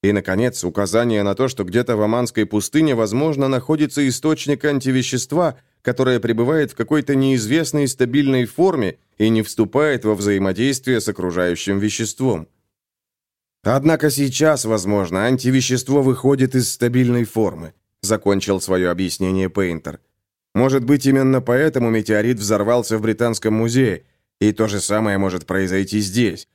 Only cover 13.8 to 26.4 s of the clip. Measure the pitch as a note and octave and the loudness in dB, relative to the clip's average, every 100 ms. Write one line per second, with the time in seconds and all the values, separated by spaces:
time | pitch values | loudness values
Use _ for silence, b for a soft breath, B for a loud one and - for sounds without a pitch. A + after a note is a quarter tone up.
13.8 | D3 D#3+ D3+ C#3 C#3 C3 D#3 C#3+ A2 A2 | 2 2 0 0 -2 2 2 2 0 -2
14.8 | F2+ G#2 F2+ F#2 A2+ B2+ B2+ C3 B2+ B2+ | 2 0 0 0 0 0 2 0 0 -2
15.8 | B2+ C#3 C3+ B2+ C3+ C#3 C3 C3 A#2 - | 0 2 2 2 2 2 2 0 -2 -2
16.8 | A#2+ B2 B2 A#2+ A2+ A2+ G#2 D#2 D#2+ _ | 0 2 2 2 0 0 -2 -2 -16 _
17.8 | _ _ G2 A2 - G2 F#2+ G2 F#2 F#2 | _ _ -4 0 2 0 0 -2 0 0
18.8 | F2+ F2 F#2+ - F#2 F#2+ F#2+ G2+ F#2 E2 | 0 -2 -4 -2 -2 0 -2 -2 -4 -4
19.8 | D#2 D2+ _ _ _ _ _ G2+ C3 C3 | -10 -16 _ _ _ _ _ 0 2 2
20.8 | A#2+ C#3+ C3+ C3+ C3 C3 B2 B2 D#3 C#3 | 2 2 4 2 4 2 2 2 2 0
21.8 | A#2 A2+ G#2+ G#2+ A2 A#2+ G2+ G#2+ G#2 A#2+ | 0 0 0 0 0 -2 0 0 2 0
22.8 | A2+ A2 G#2+ G#2+ A#2+ A2 A2+ G#2+ A2+ A#2+ | 0 -2 -2 0 -2 0 -2 0 0 2
23.8 | B2+ F2+ _ _ _ _ G#2+ G#2 A2+ G2+ | 0 -2 _ _ _ _ 0 2 -2 -2
24.8 | - G#2+ G#2+ G2 F#2+ F2+ - F#2 F#2+ F#2 | -2 -2 0 0 0 -4 -4 -2 0 -2
25.8 | G2 G#2 G2+ G#2 A2+ E2+ | -2 -2 -2 0 0 -2